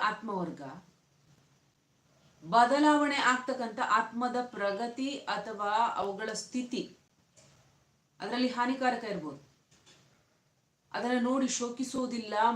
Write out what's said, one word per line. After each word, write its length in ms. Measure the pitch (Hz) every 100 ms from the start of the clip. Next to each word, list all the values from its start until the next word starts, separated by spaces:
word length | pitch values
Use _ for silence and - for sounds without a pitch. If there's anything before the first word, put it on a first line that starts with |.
| 214
ಆತ್ಮವರ್ಗ 540 | 220 226 190 170 - 139 165 - _ _ _ _ _ _ _ _ _ _ _ _ _ _ _
ಬದಲಾವಣೆ 760 | 160 220 240 277 302 302 285 277 240
ಆಗ್ತಕ್ಕಂಥ 480 | 254 - 254 233 262 - 214
ಆತ್ಮದ 400 | 226 233 247 240 247
ಪ್ರಗತಿ 540 | 208 202 196 233 240 269 277 - 208
ಅಥವಾ 340 | 214 208 208 220 226 -
ಅವುಗಳ 280 | 196 190 185 180
ಸ್ಥಿತಿ 400 | - 247 254 240 - - _ _ _ _ - _ _ _ _ _ _ -
ಅದರಲ್ಲಿ 300 | 202 247 254 240
ಹಾನಿಕಾರಕ 480 | 240 262 254 226 220
ಇರ್ಬೋದು, 260 | 180 151 135 - _ _ _ _ - _ _ _ _ _ _ _ _ _
ಅದನ್ನ 260 | - 240 247 233
ನೋಡಿ 200 | 269 254 -
ಶೋಕಿಸೋದಿಲ್ಲ 760 | 240 240 254 269 254 233 214 214 233